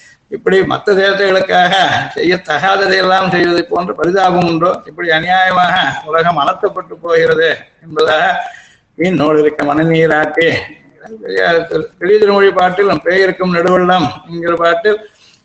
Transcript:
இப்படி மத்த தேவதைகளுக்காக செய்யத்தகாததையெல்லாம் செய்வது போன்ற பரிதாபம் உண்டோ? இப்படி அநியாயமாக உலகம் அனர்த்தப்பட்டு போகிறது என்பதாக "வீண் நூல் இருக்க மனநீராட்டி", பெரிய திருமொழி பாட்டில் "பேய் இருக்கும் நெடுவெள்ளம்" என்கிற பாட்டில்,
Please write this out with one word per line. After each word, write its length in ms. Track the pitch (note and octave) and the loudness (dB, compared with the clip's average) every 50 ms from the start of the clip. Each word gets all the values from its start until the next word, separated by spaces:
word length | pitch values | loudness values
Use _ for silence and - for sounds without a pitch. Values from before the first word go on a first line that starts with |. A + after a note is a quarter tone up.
| - - - _ _ | -20 -20 -20 _ _
இப்படி 320 | _ - - - F3 F#3+ F#3+ | _ -14 -6 -2 2 2 2
மத்த 260 | F3+ - C3 C3+ - | 2 0 -4 -2 0
தேவதைகளுக்காக 920 | G#3 G3 F#3+ G3 G3+ G3 G3 G3+ F#3+ F#3 F#3+ F#3+ - F3+ F3+ F3 F3+ G3 F#3+ E3+ C#3 D3 - - C#3 - | 0 0 2 2 0 0 0 0 0 0 0 0 2 2 2 2 2 2 0 0 0 0 -2 -4 -6 -6
செய்யத்தகாததையெல்லாம் 1120 | D3+ D#3 F3 F3+ F3+ - D#3+ D3+ C#3 F3+ G3 G3 G3 G3 F#3+ F#3 F#3+ F#3 F#3 F#3 F#3+ F#3+ F3+ | -2 0 0 0 -2 -2 -4 -4 -2 0 0 0 0 0 0 0 0 2 2 0 0 0 0
செய்வது 360 | F3+ F3 E3+ F3 F3 F3 E3 | 0 0 0 0 0 -2 -2
போன்ற 280 | - C#3+ - F3+ - - | -2 -4 -4 -4 -4 -4
பரிதாபம் 500 | D3+ D#3 F3 F#3 F#3+ F#3 F#3 F3+ F3+ E3+ | -2 -2 0 0 2 2 2 2 2 0
உண்டோ? 380 | E3+ E3 D#3+ E3+ F#3 - - - | 0 0 0 0 -2 -2 -4 -10
இப்படி 220 | D3+ D3+ E3+ F3 | -14 -12 -6 -4
அநியாயமாக 680 | E3+ D#3+ D#3+ E3 F3+ F#3 F#3+ F#3 F#3 F#3 F3+ F3+ F3 F3+ F#3 D#3+ C3+ - - - | -2 -2 -2 0 0 0 2 2 2 2 2 2 2 2 0 -2 -2 -4 -6 -6
உலகம் 320 | D3+ D#3+ E3 E3 F3 E3 | -2 -2 0 0 0 0
அனர்த்தப்பட்டு 600 | D3 C#3+ F3 F#3 - G#3+ F#3 E3+ F3+ F3 F3 F3 D#3+ | 0 -2 -2 -2 -2 -4 -4 -4 -6 -10 -12 -16 -10
போகிறது 560 | E3 E3+ E3 E3 E3 E3 D#3+ D#3 E3 D#3 - - - - _ _ | -4 0 0 2 2 2 2 2 0 0 -2 -4 -10 -18 _ _
என்பதாக 540 | E3 E3 D#3 D#3 D#3 D#3 D#3 D#3 F3 F#3+ F3 - - - - - - - _ _ _ _ _ | -20 -8 -2 -2 0 2 2 2 0 0 -2 -4 -6 -10 -14 -20 -20 -20 _ _ _ _ _
"வீண் 180 | - E3+ F#3 F3+ | -2 -2 0 0
நூல் 260 | D#3 D3 D#3 D3+ D3+ | 0 2 2 2 2
இருக்க 260 | D3 D3+ D3 - D3 | 2 2 0 -2 -2
மனநீராட்டி", 880 | C#3+ C#3+ D#3 D#3+ E3 E3 D#3+ D#3+ D#3 D#3 D3+ D#3 D3+ D3+ D#3+ E3 D#3 - - - - - - _ - _ _ - A3 A3+ A3 - F#3 F#3+ F#3+ F#3 F3 E3+ E3 D#3 - E3 D#3 D#3 - - | -2 0 0 0 2 2 2 2 2 2 0 0 -2 0 0 0 0 0 -2 -8 -12 -18 -20 _ -20 _ _ -20 -20 -18 -16 -10 -6 -2 0 0 2 0 0 -2 -2 -4 -6 -6 -8 -10
பெரிய 20 | _ | _
திருமொழி 520 | F3 F#3 G#3+ G#3+ G#3+ G3+ G3+ G3+ G3 G3 | 0 2 2 4 4 4 4 4 4 2
பாட்டில் 480 | F3+ F#3 F3+ F#3 F3+ G3+ G3+ F#3+ E3 D3+ - | 4 2 0 0 0 0 0 0 0 -2 -2
"பேய் 180 | E3+ F3+ F#3+ | 0 0 2
இருக்கும் 340 | F#3+ F#3 F3+ - F#3 F3+ F3 | 2 0 0 -2 -2 -2 0
நெடுவெள்ளம்" 560 | E3+ E3+ F3+ F3+ F#3 F3+ F3 F#3 F3+ D3 B2+ - - - E3 | 0 2 2 2 2 2 2 2 2 0 -2 -6 -10 -14 -12
என்கிற 260 | E3+ E3+ E3 E3+ E3+ | -10 -6 -4 -4 -2
பாட்டில், 540 | E3 E3+ E3+ E3+ E3+ F#3+ G#3+ G#3 G#3+ - - _ _ _ _ _ _ | 0 0 0 0 0 0 0 -2 -2 -6 -14 _ _ _ _ _ _